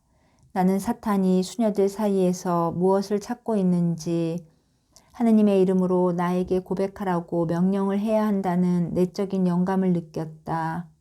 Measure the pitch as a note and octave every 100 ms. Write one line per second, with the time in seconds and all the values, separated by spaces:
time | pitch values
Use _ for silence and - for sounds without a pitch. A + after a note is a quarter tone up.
0 | _ _ _ _ _ G3+ F#3 F#3+ G3 A#3
1 | - G3+ F#3 F#3 F#3 - A3+ G3+ G3 G3
2 | G#3+ G3 F3+ F3+ F#3 E3+ E3+ E3 F3+ F#3+
3 | G3 G#3 - A#3+ - A3 F#3 F3 E3+ E3
4 | E3 E3+ E3 E3+ E3 _ _ _ _ _
5 | _ - A#3 G#3+ G#3 G3 F#3 F#3 F3+ F#3
6 | F3+ F3 F3 F3+ F3+ F#3 F#3 F#3 G3 G3
7 | G3 F3 F3 E3+ E3 E3+ F#3 G3 G3 G3
8 | G#3+ G#3+ G#3+ G3 F#3+ F3 F3+ F3 E3 -
9 | F3+ - G3 F#3+ F3+ F3 F3+ F#3+ F#3 E3+
10 | E3 E3 D#3+ D#3 - E3 D#3+ E3 E3+ _